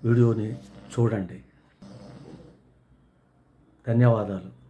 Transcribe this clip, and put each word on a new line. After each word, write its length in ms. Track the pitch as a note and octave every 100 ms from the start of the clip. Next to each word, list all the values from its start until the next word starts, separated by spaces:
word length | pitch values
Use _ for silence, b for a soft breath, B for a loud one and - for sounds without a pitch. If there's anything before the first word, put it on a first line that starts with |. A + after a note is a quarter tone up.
వీడియోని 500 | A2+ A#2+ A#2 A2 A2 B2
చూడండి. 760 | - - - - A#2 G#2+ F2+ - - _ _ _ - - - - - - - - _ _ _ _ _ _ _ _ _ _ _ _ -
ధన్యవాదాలు. 720 | A#2+ B2 A2+ G2+ F#2+ F2+ - -